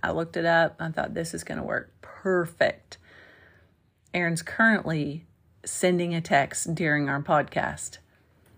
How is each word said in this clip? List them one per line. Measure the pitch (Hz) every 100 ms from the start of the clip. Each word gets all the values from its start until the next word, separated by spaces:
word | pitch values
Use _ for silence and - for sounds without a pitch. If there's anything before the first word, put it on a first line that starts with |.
I | 170
looked | 160 165 170
it | 165
up. | 165 165 -
I | 165
thought, | 156 - 151
"This | 165
is | 170
gonna | - -
work | - - - _
perfect." | - - 196 180 165 - 143 - _ - _ - - - - _ _ _ _ _ _
Aaron's | 175 170 165
currently | - - 226 214 - 160 143 151 - _ _ _ -
sending | - 180 175 175 170
a |
text | 165 143 - - - 160
during | 160 147 143
our | 139
podcast. | 143 156 - - - 151 - - _ _ _ _ _